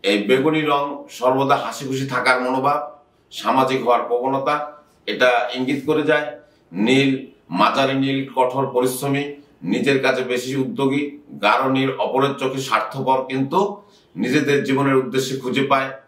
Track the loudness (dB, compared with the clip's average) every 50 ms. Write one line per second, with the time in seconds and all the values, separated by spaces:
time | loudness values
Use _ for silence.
0 | 2 2 2 2 4 4 2 4 4 2 2 2 2 2 0 0 0 -4 -6 -10
1 | -12 -16 -10 0 0 2 2 2 2 2 2 0 0 -8 -8 -8 -6 -6 -4 -4
2 | -4 -4 -4 -2 2 2 2 2 2 0 -2 0 0 0 0 0 -4 -8 -14 -20
3 | _ _ _ _ _ _ -14 -6 -2 0 2 2 2 2 0 0 2 2 2 2
4 | 2 0 -2 0 0 0 -2 0 0 0 0 -2 -4 -8 -12 -20 _ _ _ _
5 | _ -8 0 2 4 4 4 2 0 -2 -4 -4 -2 -2 -2 -2 0 0 0 0
6 | 2 2 2 0 0 -4 -10 -14 -20 _ _ _ _ _ -4 -2 2 4 4 4
7 | 4 2 0 -2 -6 -14 -20 _ _ -6 0 2 2 2 4 2 0 2 2 0
8 | 0 0 -2 -4 -4 -4 0 0 0 0 0 -2 -4 0 0 0 0 0 -2 -2
9 | -2 -2 -2 -2 -2 -6 -8 -14 -18 _ _ _ -4 -2 -2 0 2 2 2 2
10 | 2 0 0 0 -2 -2 -4 -4 -4 -4 -2 -2 -2 -4 -2 0 0 0 2 0
11 | -2 -4 -8 -14 -20 -18 -10 -2 0 2 2 2 2 0 2 2 0 0 -2 -2
12 | -4 0 2 2 2 0 0 -2 -4 -4 -4 -4 -4 0 0 -2 -2 -2 -6 -4
13 | 0 0 0 0 0 -4 -2 -2 -2 0 2 0 0 0 -2 -10 -16 _ _ _
14 | _ _ _ -4 -2 2 2 2 2 2 0 0 2 0 0 2 2 2 2 2
15 | 2 2 -2 -2 -2 -2 -6 -6 -4 -2 0 0 2 2 0 0 0 -4 -8 -12
16 | -18